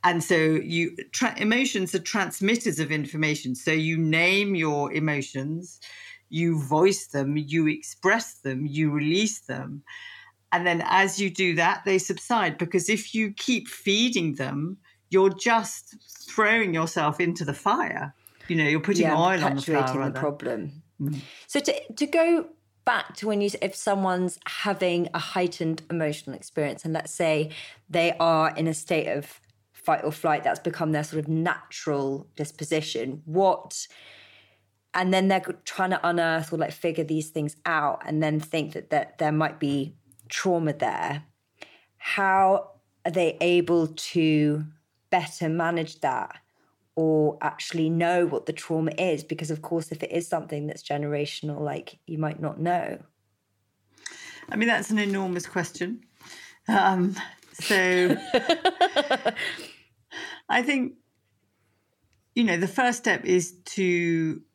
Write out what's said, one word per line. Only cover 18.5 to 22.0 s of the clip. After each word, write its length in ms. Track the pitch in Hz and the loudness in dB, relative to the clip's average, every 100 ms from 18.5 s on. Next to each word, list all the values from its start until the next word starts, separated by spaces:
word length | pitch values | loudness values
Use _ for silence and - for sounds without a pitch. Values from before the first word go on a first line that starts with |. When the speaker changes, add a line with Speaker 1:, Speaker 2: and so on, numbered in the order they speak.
| 165 | 2
Speaker 1:
know, 80 | |
you're 160 | 147 156 | 4 2
putting 220 | 156 180 | 2 2
Speaker 2:
Yeah, 160 | 165 156 | 4 4
Speaker 1:
oil 260 | 175 185 | 4 4
on 120 | 147 139 | 2 0
the 40 | |
fire, 220 | 147 147 | 0 2
Speaker 2:
perpetuating 120 | 131 135 | 2 0
the 40 | |
Speaker 1:
rather. 180 | 139 131 | -2 -2
Speaker 2:
problem. 640 | 147 143 - 113 101 147 _ - | -4 -2 -6 -6 -8 -12 _ -6
Speaker 1:
Mm. 220 | 143 139 - - - | -4 -4 -10 -20 -4
Speaker 2:
So 140 | 285 | -2
to, 320 | 285 587 - | 0 -2 -6
to 100 | 220 | -4